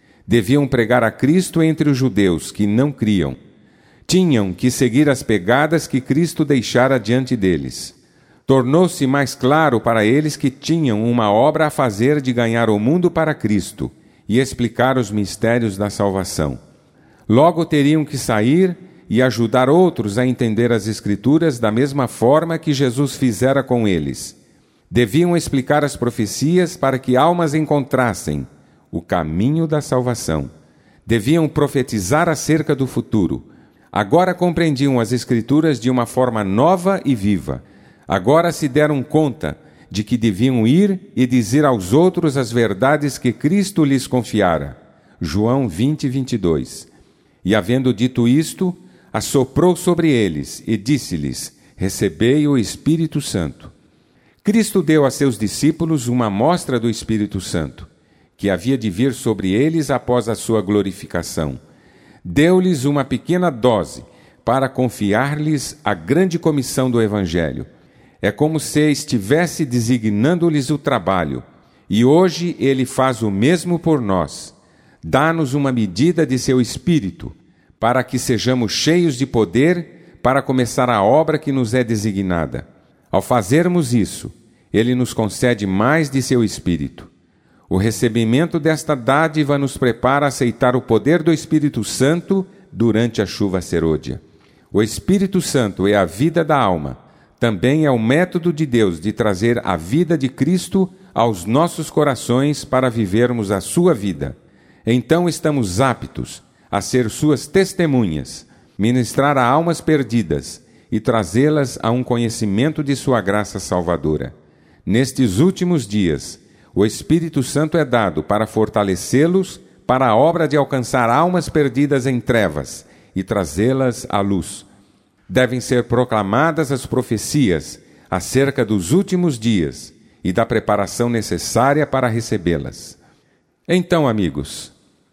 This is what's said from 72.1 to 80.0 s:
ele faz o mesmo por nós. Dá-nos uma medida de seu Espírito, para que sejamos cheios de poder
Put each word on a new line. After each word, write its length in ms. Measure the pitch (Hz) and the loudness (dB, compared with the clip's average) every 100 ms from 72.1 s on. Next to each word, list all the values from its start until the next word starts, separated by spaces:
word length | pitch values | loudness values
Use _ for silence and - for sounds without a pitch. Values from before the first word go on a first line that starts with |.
| 160 185 160 175 - | 6 4 0 -6 -2
ele 260 | 135 131 | 0 0
faz 380 | 127 - 131 117 | -2 0 0 0
o 80 | 110 | -2
mesmo 480 | 98 123 175 180 170 | 0 2 0 0 -2
por 220 | 165 151 | 0 0
nós. 540 | 107 92 73 - - - _ _ _ _ | 0 0 -2 -6 -18 -20 _ _ _ _
Dá-nos 520 | 80 131 156 165 143 | -2 0 2 0 -2
uma 180 | 143 139 | 0 0
medida 540 | 123 104 87 160 170 147 | 0 -2 0 0 2 0
de 120 | 127 | -2
seu 220 | - 127 | 0 0
Espírito, 760 | 117 - - 160 95 - - - _ _ _ _ | 0 -4 0 0 -2 -8 -14 -16 _ _ _ _
para 260 | 113 127 | 0 0
que 140 | 120 123 | -2 -4
sejamos 540 | - 113 120 127 110 | -2 -2 0 0 0
cheios 440 | - 151 175 170 123 | -2 0 2 2 0
de 100 | 131 | -2
poder 920 | 117 104 101 151 175 160 - | 0 0 2 2 2 -4 -14